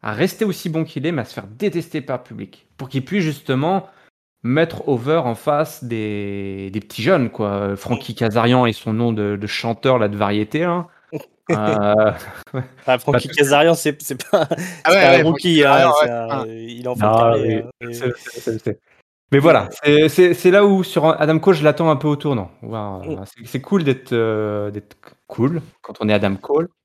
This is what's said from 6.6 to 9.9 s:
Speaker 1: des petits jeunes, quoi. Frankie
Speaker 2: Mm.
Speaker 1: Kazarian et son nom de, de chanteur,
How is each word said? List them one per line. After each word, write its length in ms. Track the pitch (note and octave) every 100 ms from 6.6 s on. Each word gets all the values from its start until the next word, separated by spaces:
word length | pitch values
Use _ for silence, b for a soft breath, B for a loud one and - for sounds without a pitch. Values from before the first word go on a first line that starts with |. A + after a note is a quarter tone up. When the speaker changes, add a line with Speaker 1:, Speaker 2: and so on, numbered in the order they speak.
| G2
Speaker 1:
des 80 | G#2
petits 220 | - -
jeunes, 280 | A#2 F#3 A#2
quoi. 460 | - G#2+ G2+ G2+ G2
Frankie 360 | - A#2 -
Speaker 2:
Mm. 40 | A2+
Speaker 1:
Kazarian 500 | A#2 G#2+ A#2 B2+ B2
et 60 |
son 200 | G#2+ -
nom 200 | A2 A#2+
de, 240 | G#2+ G#2 G#2
de 60 | G2+
chanteur, 520 | - A2+ A2 C#3